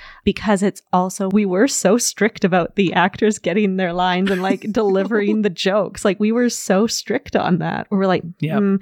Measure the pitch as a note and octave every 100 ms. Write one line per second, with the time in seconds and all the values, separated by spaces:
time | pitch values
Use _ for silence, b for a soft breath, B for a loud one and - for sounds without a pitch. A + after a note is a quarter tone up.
0 | B B G3+ - A3 G3 G3 - - F3+
1 | F#3 - F#3+ G#3 G3 F3+ C#4 - F#3 A#3
2 | - - G#3+ - F3+ F3+ E3 - F#3+ F3
3 | F#3 - G#3+ G#3 - G3 G3+ F#3+ F3+ F3+
4 | F3+ F3+ G3 F3+ F#3+ F#3+ A3 A3 G3+ F#3+
5 | F#3+ A3 G3+ G#3+ G#3 E3 F#3+ G#3 - -
6 | G#3 F3+ G#3+ A#3 A#3+ - - F#3+ A3+ -
7 | - A#3+ - - - E3+ D#3+ - - G3
8 | F#3+ F3 E3+ - D3+ G#3 G3+ G3